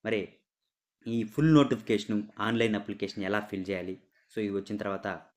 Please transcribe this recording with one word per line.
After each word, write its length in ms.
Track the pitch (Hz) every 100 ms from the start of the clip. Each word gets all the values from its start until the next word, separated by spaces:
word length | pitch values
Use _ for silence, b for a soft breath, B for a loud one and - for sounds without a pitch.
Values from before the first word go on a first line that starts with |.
| 110
మరి 240 | 110 87 _ _ _ _ _ _ _ 117
ఈ 160 | 117
ఫుల్ 300 | 107 - 156
నోటిఫికేషన్, 680 | 151 135 113 - 104 - 107 104 -
ఆన్‌లైన్ 360 | 104 117 113 104
అప్లికేషన్ 480 | 104 101 98 104
ఎలా 160 | 95 104
ఫిల్ 260 | 104 95 92
చేయాలి, 300 | 92 90 92 _ _ _ -
so 80 |
ఇది 120 | 104 98
వచ్చిన 220 | 98 104
తర్వాత 300 | 101 95 101 85 -